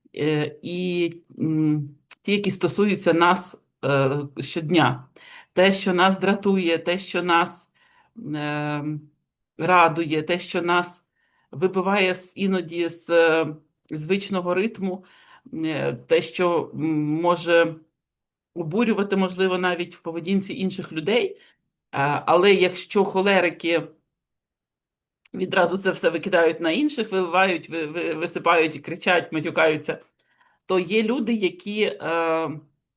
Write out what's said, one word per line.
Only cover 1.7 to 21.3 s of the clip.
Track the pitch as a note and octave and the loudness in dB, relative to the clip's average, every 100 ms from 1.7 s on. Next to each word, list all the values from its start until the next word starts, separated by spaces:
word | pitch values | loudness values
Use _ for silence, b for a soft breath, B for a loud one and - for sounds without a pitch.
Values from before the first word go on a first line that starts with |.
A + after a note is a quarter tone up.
| D3+ C#3 - - - | 0 -2 -12 -20 -10
ті, | - | -2
які | G3+ G3+ | 0 0
стосуються | F#3+ F3 - G#3 F#3 F3 | 0 -2 0 0 2 2
нас, | E3 F3 F#3+ - - _ - C3 | 4 4 2 -2 -14 _ -8 0
е, | C#3 C3+ D3 C#3+ - | 2 2 -2 -6 -10
щодня. | C3+ E3+ D#3 F3 B2+ B2+ - B B B B | -8 -6 0 4 4 0 -10 B B B B
Те, | - F#3+ | 4 4
що | F#3+ F#3+ | 4 0
нас | F3+ F#3+ F#3 | 4 4 4
дратує, | F#3+ G3+ G3+ F#3+ E3+ E3 | 0 0 2 2 2 0
те, | F3 F#3 | 0 -4
що | F#3+ F3+ | -4 -4
нас, | F3 E3+ F3+ - - b b b b - D3 D3 | 2 2 2 -4 -20 b b b b -16 -10 -6
е, | D3 D3 D3 D3 D3+ D3+ - _ _ _ _ - | -4 -4 -4 -4 -6 -8 -12 _ _ _ _ -6
радує, | E3 F3+ E3 D#3 D#3+ D#3 | 2 6 6 2 -2 -2
те, | D3+ F3 | 0 -4
що | - F3+ | -2 -4
нас | E3+ F3 F3 - _ _ _ _ _ | 0 0 0 -10 _ _ _ _ _
вибиває | C#3 F#3 F#3+ F#3 G3+ F#3 F3+ | -2 -2 0 0 2 2 -2
з, | - - | -8 -4
іноді | G3 F#3 D#3+ E3+ E3+ | -2 0 -4 -4 -4
з, | E3 - | -4 0
е, | E3+ E3 D#3+ D3+ D#3 _ _ - | 4 4 4 0 -6 _ _ -12
звичного | D#3 D#3 G3 G3 F#3+ F3 | -10 -2 -2 -2 -4 0
ритму, | F3+ A3+ A3+ F#3+ F#3 b b b b - | 0 -2 -4 -6 -6 b b b b -14
е, | D#3 D#3+ C#3+ C#3 | -6 -4 -2 -4
те, | C3 - E3 | -4 0 0
що, | E3 - F3 E3 - | 0 0 2 2 -2
м, | C#3 D#3 D3+ D3+ D#3 | -4 -2 0 0 0
може | F3 E3+ D#3+ E3+ D#3+ D#3 _ _ _ _ _ _ _ E3+ | 2 0 4 4 4 -2 _ _ _ _ _ _ _ -8
обурювати, | D#3 G3 A#3 F#3+ G3+ G3 | -4 0 0 0 0 0
можливо, | F#3 F#3 F#3+ F#3 | -2 0 -2 0
навіть | F3+ E3+ F3 - | -2 -2 -6 -10
в | |
поведінці | E3+ E3 E3 G3 F#3+ | -10 -8 -2 -2 -2
інших | - F#3 - - | -6 -6 -6 -8
людей. | D#3 D#3+ B3 | -6 0 0
Е, | G4 | 0